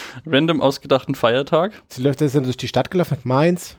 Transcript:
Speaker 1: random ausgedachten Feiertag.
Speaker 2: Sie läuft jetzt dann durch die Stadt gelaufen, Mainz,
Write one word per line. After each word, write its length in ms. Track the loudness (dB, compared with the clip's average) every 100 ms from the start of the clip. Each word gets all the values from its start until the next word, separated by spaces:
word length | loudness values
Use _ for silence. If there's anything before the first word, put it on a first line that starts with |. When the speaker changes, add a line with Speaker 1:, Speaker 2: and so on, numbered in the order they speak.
| -16 -16 -2
Speaker 1:
random 340 | 2 2 2
ausgedachten 540 | 0 0 0 0 0
Feiertag. 640 | 0 2 2 0 0 0 -6 -16
Speaker 2:
Sie 140 | -2
läuft 180 | -2 0
jetzt 140 | 0
dann 80 | 0
durch 120 | 0 -4
die 120 | -4
Stadt 220 | -2 -2
gelaufen, 280 | -2 0 -2
Mainz, 540 | 0 2 2 0 -6